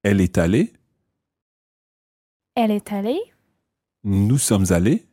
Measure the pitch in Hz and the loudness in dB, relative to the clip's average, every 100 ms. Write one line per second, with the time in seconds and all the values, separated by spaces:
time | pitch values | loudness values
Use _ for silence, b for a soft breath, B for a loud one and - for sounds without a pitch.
0 | 101 101 90 - 85 113 226 _ _ _ | 2 2 2 0 0 0 -2 _ _ _
1 | _ _ _ _ _ _ _ _ _ _ | _ _ _ _ _ _ _ _ _ _
2 | _ _ _ _ _ - 220 208 - 202 | _ _ _ _ _ -2 0 -2 -4 -6
3 | 208 320 466 _ _ _ _ _ _ _ | -4 -6 -8 _ _ _ _ _ _ _
4 | 104 98 104 135 - 104 92 87 95 214 | -2 0 2 0 0 0 2 2 2 -2
5 | _ | _